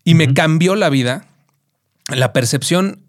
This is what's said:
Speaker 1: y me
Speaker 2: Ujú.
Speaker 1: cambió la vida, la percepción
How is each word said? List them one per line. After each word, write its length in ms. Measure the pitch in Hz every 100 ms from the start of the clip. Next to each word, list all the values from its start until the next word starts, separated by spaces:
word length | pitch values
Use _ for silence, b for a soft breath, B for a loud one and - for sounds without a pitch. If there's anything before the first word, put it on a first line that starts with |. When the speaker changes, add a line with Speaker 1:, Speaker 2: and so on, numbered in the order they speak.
Speaker 1:
y 120 | 180
me 100 | 165
Speaker 2:
Ujú. 100 | 147
Speaker 1:
cambió 400 | 135 160 160 180
la 140 | 202 175
vida, 380 | 139 123 143 - _ _ _ _ _ _ _ -
la 240 | 131 127
percepción 720 | 139 120 139 - 175 190 -